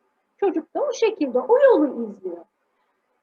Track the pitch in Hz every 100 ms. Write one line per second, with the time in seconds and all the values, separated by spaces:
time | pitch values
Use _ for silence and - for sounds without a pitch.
0 | _ _ _ _ 392 320 - 320 571 -
1 | 440 - 277 247 254 494 554 392 294 233
2 | 226 190 185 170 - _ _ _ _ _
3 | _ _